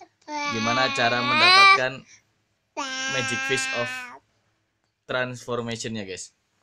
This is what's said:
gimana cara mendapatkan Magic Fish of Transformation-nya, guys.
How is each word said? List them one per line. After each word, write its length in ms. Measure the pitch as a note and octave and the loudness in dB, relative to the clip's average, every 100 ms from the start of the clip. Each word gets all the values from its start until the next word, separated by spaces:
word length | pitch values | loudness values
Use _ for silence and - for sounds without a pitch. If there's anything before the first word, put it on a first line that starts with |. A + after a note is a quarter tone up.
| - _ - | -20 _ -12
gimana 680 | D4+ D4 C#4+ - - C4+ | -6 -4 -2 -2 0 0
cara 240 | C4 A#3 A#2+ | 0 0 0
mendapatkan 720 | - D4+ F4+ F#4 G4 G4 - C4+ - - _ _ _ _ _ - C#4 C4 C4 | 0 2 6 8 8 6 2 -6 -14 -20 _ _ _ _ _ -10 -8 -6 -4
Magic 280 | C4 C4 C4 C4+ | -2 -2 -2 -2
Fish 160 | C4+ C4 C4 | -2 -2 -4
of 100 | B3+ B3+ B3 B3+ _ _ _ _ _ _ _ _ | -6 -8 -12 -18 _ _ _ _ _ _ _ _
Transformation-nya, 1040 | - B2+ B2+ B2 - A#2+ A#2 A2+ B2 A2 G2 | -6 -4 -4 -6 -6 -4 -4 -6 -6 -8 -8
guys. 240 | F2+ - _ _ _ | -10 -14 _ _ _